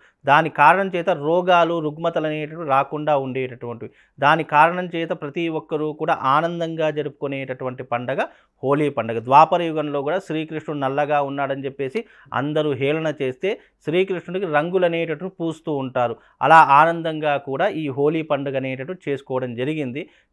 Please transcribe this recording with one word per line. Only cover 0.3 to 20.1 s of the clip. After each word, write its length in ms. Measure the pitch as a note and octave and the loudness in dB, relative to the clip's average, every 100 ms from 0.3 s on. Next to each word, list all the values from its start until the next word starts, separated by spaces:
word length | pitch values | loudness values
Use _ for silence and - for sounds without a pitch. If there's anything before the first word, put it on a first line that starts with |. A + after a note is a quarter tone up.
| D3 D#3+ | 4 4
కారణం 420 | D3+ D3 F3+ F#3+ F3+ | 4 4 4 2 -2
చేత 140 | E3+ | -2
రోగాలు, 680 | E3+ C#3+ F3 F3+ F3 E3 E3+ | -2 0 0 4 4 4 0
రుగ్మతలు 480 | D3+ D3+ E3 E3 D#3 | -4 -4 -4 -2 -4
అనేటటువంటి 420 | D3+ D3+ D#3+ D#3+ | -4 -8 -8 0
రాకుండా 480 | C3+ C#3 D3+ D3+ D3 | 0 0 -4 0 0
ఉండేటటువంటివి. 760 | C3+ B2+ B2+ A#2+ A#2+ A#2 G#2+ - _ - | 0 -4 -6 -8 -12 -12 -14 -18 _ -2
దాని 240 | C3+ D#3+ | 2 2
కారణం 460 | D#3 D3+ D#3+ F3+ F3+ E3+ | 2 4 4 2 -6 -6
చేత 140 | E3 | -6
ప్రతి 400 | - D3 D3 E3 | -6 -6 -6 -4
ఒక్కరూ 440 | D#3+ - D#3 D3+ | -6 -6 -6 -6
కూడా 240 | D3+ D#3 D#3 | -4 -2 0
ఆనందంగా 680 | C3 C#3+ E3+ F3 E3 D#3+ D#3 | 2 2 2 -2 -6 -2 -2
జరుపుకునేటటువంటి 960 | D3+ D3 - C#3 C#3 C3 B2+ C3 B2 | -2 -6 -6 -6 -6 -8 -8 -8 -8
పండగ 380 | B2+ A#2+ B2 C#3+ B3+ - _ _ | -6 -4 -2 -4 -4 -8 _ _
హోలీ 260 | B2+ C#3+ D3 | 0 2 2
పండగ. 300 | B2 A2+ A#2 | -2 -4 -4
ద్వాపర 420 | A2+ C3+ D#3+ F3 | 4 8 8 4
యుగంలో 400 | E3+ D#3 D3+ C#3+ | 0 -4 -4 -4
కూడా 180 | C#3 F3+ | -2 -4
శ్రీకృష్ణుడు 600 | - D#3 D#3 D#3 D3+ D3 | -4 -6 -6 -8 -8 -4
నల్లగా 420 | C3+ C#3 D3 D3 | -2 -2 0 0
ఉన్నాడని 440 | C#3 C#3 C#3 C#3 C3+ | 0 -4 -4 -4 -6
చెప్పేసి 400 | C3+ C3+ A3 A#3 _ - | -6 -6 -6 -8 _ -8
అందరూ 400 | A#2 C#3+ D3+ D3+ | -4 -2 -2 -2
హేళన 400 | B2+ C3+ D#3 D#3+ C#3 | -2 -2 -2 -4 -4
చేస్తే 380 | C3 B2+ F#3+ G#3+ _ _ | -6 -4 -6 -6 _ _
శ్రీకృష్ణుడికి 680 | - E3 F#3+ F3+ - F3+ F#3+ | -4 0 0 -4 -6 -6 0
రంగులు 320 | D3 E3 F#3 F3+ | 0 0 2 0
అనేటటువంటి 500 | E3 E3 D3+ F3+ - | 0 -4 -6 -8 -6
పూస్తూ 360 | E3 D#3 - C#3+ | -6 -6 -6 -4
ఉంటారు. 400 | C3 B2+ A#2+ A2+ _ _ | -4 -2 -2 -4 _ _
అలా 160 | C#3 D#3+ | 8 8
ఆనందంగా 800 | C#3+ C#3 E3 E3+ E3 D#3 D3+ C#3+ | 10 8 6 2 -4 -4 -2 -2
కూడా 300 | C#3 C3+ F#3+ | -4 -2 -2
ఈ 220 | D3+ D#3 | -2 -6
హోలీ 320 | C3 C#3+ E3 | -2 0 0
పండుగ 360 | D#3 C#3+ C#3 C3+ | -2 -2 -2 -4
అనేటటువంటి 520 | C3 C3 C3 F#3 - | -4 -8 -10 -10 -6
చేసుకోవడం 460 | C#3 - B2+ B2+ A#2 | -6 -4 -4 -4 -4
జరిగింది. 540 | C3 D#3 C3+ B2+ F3 | -4 -4 -6 -8 -12